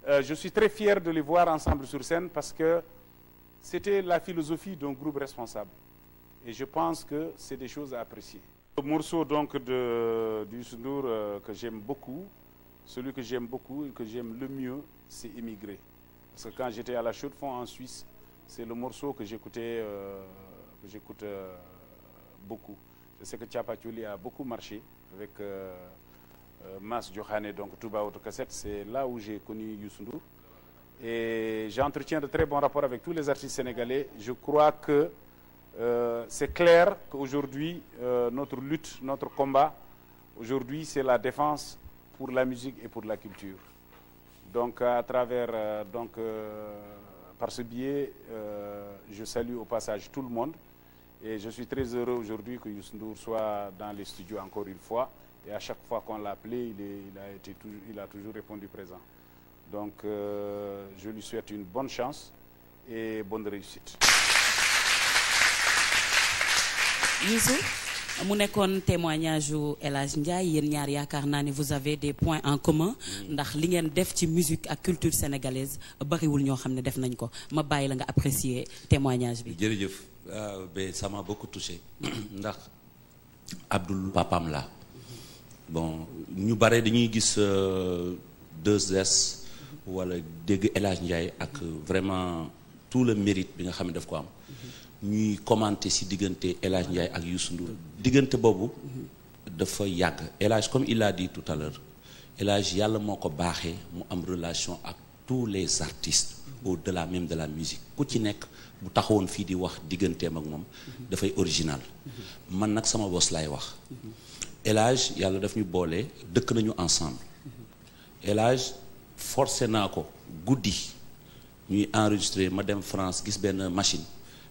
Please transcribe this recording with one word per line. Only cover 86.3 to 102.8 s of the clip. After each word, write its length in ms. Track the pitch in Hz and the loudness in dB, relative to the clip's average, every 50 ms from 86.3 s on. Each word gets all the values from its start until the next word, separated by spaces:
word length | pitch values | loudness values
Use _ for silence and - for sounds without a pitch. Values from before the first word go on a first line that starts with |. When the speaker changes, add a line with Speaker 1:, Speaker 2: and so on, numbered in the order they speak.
| - | -4
Speaker 3:
ñu 200 | 92 98 110 117 | 0 2 2 6
bare 260 | 104 113 110 113 117 | 8 8 8 8 8
dañuy 280 | 113 107 110 120 120 110 | 6 6 6 6 6 6
gis, 220 | 107 113 - - - 104 | 4 4 4 4 4 6
euh, 760 | 104 101 98 95 95 95 95 95 92 92 90 87 87 90 90 - - - - - - - - 80 | 4 6 6 4 4 4 2 2 0 0 0 0 -2 -2 -4 -6 -10 -18 -20 -20 -20 -16 -14 0
deux 320 | 78 104 104 101 - 92 95 | 4 4 6 6 4 4 4
S 500 | 95 95 - - - - - - - - - - - - - 143 147 - | 4 4 6 6 6 4 2 -2 -6 -10 -12 -12 -12 -14 -14 -16 -14 -10
wala 280 | 98 92 92 92 90 90 87 80 80 82 80 - | -6 -4 -4 -2 -2 -2 -4 -6 -8 -12 -8 2
dégg 240 | - 101 92 98 107 - | 4 4 6 6 4 4
El 120 | 95 101 | 4 2
Hadj 140 | 101 92 87 | 2 2 0
Ndiaye 300 | 90 85 87 82 85 90 - - | 0 0 0 0 0 -2 -4 -6
ak 180 | - 82 - 73 85 82 80 76 76 | -8 -6 -6 -6 -6 -6 -6 -6 -2
vraiment 600 | 80 92 95 92 95 95 92 90 90 85 82 82 - - - - - - - - - | 0 2 2 2 2 0 0 0 -2 -2 -4 -6 -8 -10 -16 -20 -20 -20 -20 -14 0
tout 140 | - 127 127 | 4 4 6
le 100 | 120 110 | 6 6
mérite 420 | 104 98 101 98 95 92 - - | 6 4 4 4 2 0 -4 -4
bi 80 | 85 90 | -6 -4
nga 80 | 90 | -4
xam 160 | 85 - 95 87 | -2 -2 -2 -2
ne 40 | |
daf 140 | 80 85 - | -2 -6 -6
ko 100 | - 85 | -4 -6
am. 100 | 78 69 - - - - - 139 - 123 123 - - - - - - | -6 -6 -8 -14 -20 -18 -18 -16 -14 -14 -14 -16 -16 -18 -20 -14 -8
Ñuy 360 | - 101 107 107 110 107 104 92 - | -2 0 2 4 4 4 2 0 4
commenter 460 | - 120 110 110 104 101 - - 95 | 4 6 6 6 2 2 0 0 0
ci 140 | - - 101 | 0 0 0
diggante 500 | 90 98 90 98 92 90 - - 90 87 - | -2 0 0 0 0 0 0 0 -2 0 0
El 120 | - 95 92 | 0 2 2
Hadj 120 | 92 87 87 | 2 2 2
Ndiaye 220 | 87 90 82 - | 0 0 0 0
ak 120 | 78 85 82 | -2 -4 -4
Youssou 300 | 85 90 90 - - 87 | -2 -2 -2 -2 -2 -2
Ndour. 160 | 85 87 85 110 - - - - - | -4 -4 -6 -8 -10 -12 -14 -12 0
Diggante 380 | - 131 127 139 135 127 - | 2 8 8 8 8 8 2
boobu 340 | 117 113 113 104 92 104 123 - - - 139 131 131 - - - - - - - - - - | 6 8 8 8 8 2 -2 -4 -8 -12 -10 -10 -10 -10 -12 -14 -20 -20 -20 -20 -18 -14 -14
dafa 360 | 87 80 92 - - - 104 98 | -2 -2 -2 -2 0 -2 0 0
yàgg. 320 | 90 85 92 82 - - 78 - - - | 2 4 2 2 2 -2 -8 -10 -2 2
El 140 | 98 104 | 4 6
Hadj, 160 | 110 107 - - | 6 4 4 4
comme 140 | - 131 135 | 2 2 4
il 120 | - 117 113 | 4 4 6
l'a 140 | 107 101 | 6 4
dit 160 | 95 87 90 - | 4 2 -2 -4
tout 140 | - 85 78 - | -4 -8 -4 -2
à 80 | 80 | -2
l'heure, 240 | 76 76 78 71 - - - - - - - - - - - - - | -2 -2 -4 -6 -8 -16 -20 -20 -20 -20 -20 -20 -20 -20 -20 -6 0
El 100 | 101 101 | 2 4
Hadj 260 | 101 101 98 - 92 | 4 4 4 2 2
yàlla 220 | 95 | 4